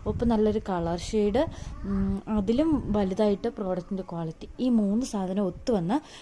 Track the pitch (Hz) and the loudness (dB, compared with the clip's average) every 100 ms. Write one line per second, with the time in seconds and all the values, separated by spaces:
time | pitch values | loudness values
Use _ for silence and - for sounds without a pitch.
0 | - 208 233 220 214 214 - 180 165 175 | -4 0 2 4 4 2 -2 -2 -2 -2
1 | - 214 208 208 320 - - - 196 196 | -2 0 2 2 0 -2 -12 -8 -4 -2
2 | 196 196 - 214 196 233 320 285 - 208 | 0 -2 -2 -2 2 2 4 2 2 0
3 | 196 185 214 202 233 - 196 185 175 190 | 2 2 2 2 -2 -4 -4 -4 -4 -6
4 | 185 170 165 160 - - 254 233 202 208 | -6 -6 -6 -8 -14 -4 2 4 4 2
5 | 269 214 185 190 196 170 - 220 170 269 | 0 -2 -2 0 0 -2 0 2 2 0
6 | - - | -2 -18